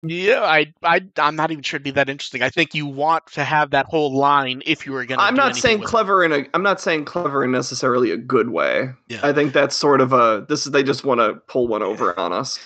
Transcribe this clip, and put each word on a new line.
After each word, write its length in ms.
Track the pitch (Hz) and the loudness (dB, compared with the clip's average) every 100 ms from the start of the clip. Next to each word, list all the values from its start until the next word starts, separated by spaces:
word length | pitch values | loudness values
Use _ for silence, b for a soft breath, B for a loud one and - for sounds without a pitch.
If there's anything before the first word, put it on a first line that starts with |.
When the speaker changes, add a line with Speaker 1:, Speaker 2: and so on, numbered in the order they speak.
| 160 | -6
Speaker 1:
Yeah, 360 | 175 190 226 | -2 0 2
I, 300 | 202 156 151 _ | 4 2 0 _
I, 180 | 170 175 190 - | 0 0 -2 0
I'm 180 | 151 | 0
not 160 | 156 160 | 0 -4
even 120 | 156 | -4
sure 160 | 131 151 | -6 -6
it'd 60 | |
be 60 | 139 | -4
that 180 | 135 135 | -2 -2
interesting. 320 | 143 - 131 | -4 -10 -4
I 80 | 123 | -2
think 240 | 170 160 | 0 -2
you 120 | 156 147 | -2 -6
want 400 | 135 151 165 _ | -4 0 0 _
to 100 | - | -6
have 280 | 139 151 147 | -2 0 2
that 160 | 139 131 | 0 0
whole 280 | 160 151 131 | 0 0 2
line 460 | 139 143 131 127 139 | 2 2 0 -6 -4
if 180 | 156 143 | -4 -4
you 60 | |
were 120 | 135 120 | -8 -4
gonna 160 | 131 | 0
Speaker 2:
I'm 120 | 202 | 2
Speaker 1:
do 40 | 254 | 2
Speaker 2:
not 80 | 269 | 0
Speaker 1:
anything 140 | 247 | 2
Speaker 2:
saying 180 | 247 220 | 0 0
Speaker 1:
with 80 | - | 0
it. 20 | |
Speaker 2:
clever 320 | 233 202 196 | 0 2 2
in 80 | 170 | 4
a, 140 | 147 135 | 2 0
I'm 80 | - | 0
not 180 | 196 190 | 0 0
saying 260 | - 160 143 | 0 -2 -2
clever 360 | 175 165 139 | -4 -2 -2
in 80 | 131 | 0
necessarily 600 | 127 131 127 135 123 120 | -2 -2 -2 0 2 2
a 40 | 90 | -2
good 340 | 127 127 - | 0 0 2
way. 400 | 82 69 65 131 131 _ | 0 0 0 -2 -8 _
Speaker 1:
Yeah. 120 | 113 | -4
Speaker 2:
I 100 | 143 | 0
think 220 | 147 147 | 2 2
that's 200 | 139 139 | 2 0
sort 260 | - 151 135 | 0 2 4
of 120 | 131 | 4
a, 340 | 127 117 107 98 | 4 4 2 -2
this 180 | 147 143 | -6 0
is, 60 | |
they 100 | 143 | 0
just 200 | 139 131 | 0 -2
wanna 300 | 139 120 107 - _ | 0 2 2 -2 _
pull 180 | 131 120 | -2 -2
one 140 | 107 | -2
Speaker 1:
Yeah. 60 | 101 | -2
Speaker 2:
over 300 | 107 107 87 | -2 -2 -2
on 120 | 87 | -4
us. 280 | 92 131 - | -4 -6 -10